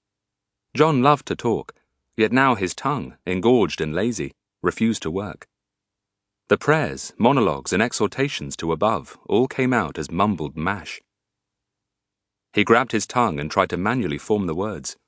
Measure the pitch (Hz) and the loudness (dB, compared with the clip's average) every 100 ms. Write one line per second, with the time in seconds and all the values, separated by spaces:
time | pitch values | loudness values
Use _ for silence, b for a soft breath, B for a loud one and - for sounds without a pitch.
0 | _ _ _ _ _ _ _ 127 160 139 | _ _ _ _ _ _ _ 2 4 6
1 | 131 147 - - 120 90 - - _ _ | 4 4 0 -2 0 -2 -4 -16 _ _
2 | _ - 107 127 135 107 90 - 135 139 | _ 0 2 4 4 2 -2 -4 -4 -4
3 | 65 - - 92 110 123 87 - 78 80 | -6 -10 -4 0 4 4 4 0 -4 -2
4 | 117 98 69 - _ _ 87 - 110 107 | -2 -2 -8 -12 _ _ -4 0 0 0
5 | 80 90 101 - - _ _ _ _ _ | -4 -6 -6 -12 -20 _ _ _ _ _
6 | _ _ _ _ - 104 - 156 107 69 | _ _ _ _ -2 0 2 2 0 -6
7 | - - 117 139 98 69 64 95 92 - | -10 0 2 4 2 0 -2 0 0 0
8 | 104 - 139 - 71 - 82 78 107 101 | -2 -2 -4 -4 -8 -6 -4 0 0 -2
9 | 73 - - 104 131 - 127 120 92 - | -6 -16 -2 0 0 0 0 0 -2 -6
10 | 73 82 104 87 73 76 87 101 - - | -6 0 0 0 -6 -4 -4 -6 -10 -18
11 | _ _ _ _ _ _ _ _ _ _ | _ _ _ _ _ _ _ _ _ _
12 | _ _ _ _ _ - 101 113 - 107 | _ _ _ _ _ 0 4 4 4 -2
13 | - - 135 73 76 101 90 87 98 127 | -2 0 0 0 -2 -2 0 0 -2 0
14 | 90 73 - 107 90 80 107 87 - - | -2 -4 0 0 0 -2 -4 -6 -10 -12